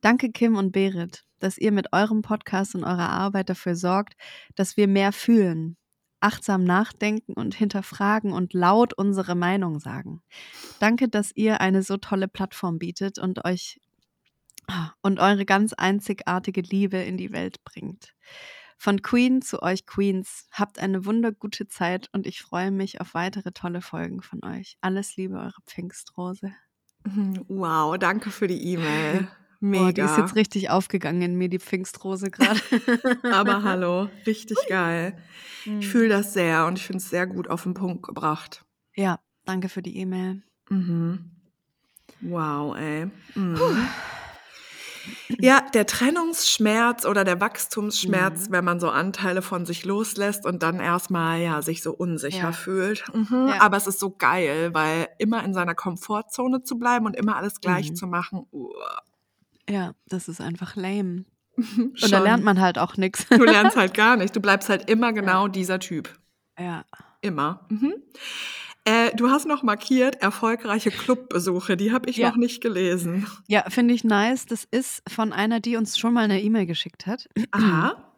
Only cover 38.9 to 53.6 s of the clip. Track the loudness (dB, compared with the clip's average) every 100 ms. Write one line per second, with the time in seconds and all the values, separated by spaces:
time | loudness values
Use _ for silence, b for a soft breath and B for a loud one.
38.9 | -4 -2 -2 _ _ -6 -6 -4 -8 -10
39.9 | -8 -6 -4 -6 -8 _ _ _ -2 0
40.9 | 0 0 -4 -10 -20 _ _ _ _ _
41.9 | _ _ -14 -6 -4 -4 -4 -6 -6 -6
42.9 | -6 -6 -10 -14 -4 -2 2 2 2 -2
43.9 | B B B B B B B B B B
44.9 | B B B B 4 6 6 6 2 2
45.9 | 2 0 2 -2 0 0 2 2 4 2
46.9 | 2 0 2 2 2 -2 -2 -6 -4 -4
47.9 | -2 0 2 2 -2 -2 0 0 0 0
48.9 | 0 -2 -2 -2 -2 -2 -6 -4 -6 -2
49.9 | -2 -2 -2 -2 -2 -4 -2 -2 -2 0
50.9 | -2 0 -2 0 0 0 -2 -4 -4 -6
51.9 | -4 -4 -4 -4 -4 -4 -4 -4 -2 -2
52.9 | -4 -4 -4 0 2 2 4